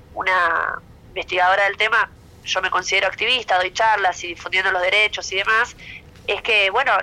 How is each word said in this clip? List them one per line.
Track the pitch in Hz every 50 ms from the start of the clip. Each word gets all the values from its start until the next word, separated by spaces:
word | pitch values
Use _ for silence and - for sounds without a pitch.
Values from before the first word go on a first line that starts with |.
| - - -
una | - 190 185 185 185 175 165 165 165 165 - - - - - - - - -
investigadora | - 185 165 - 180 180 180 185 190 196 202
del | 196 196
tema, | 196 208 220 226 220 196 - - - - - - - -
yo | - - 190 185
me | 185
considero | - 180 180 - 190 196 202 190
activista, | - - 214 233 254 254 214 - 196
doy | 180 180 185 -
charlas | - 220 220 214 202 196 185 175 - -
y | 175
difundiendo | 170 - - 175 180 190 190 196 190
los | 180
derechos | 180 185 196 208 214 208 - 190 180 - 190
y |
demás, | 190 196 214 220 220 247 - - - - - - - - - - - - -
es | 247 - -
que, | - 220 208 196 190
bueno, | 190 240 277 262 214 185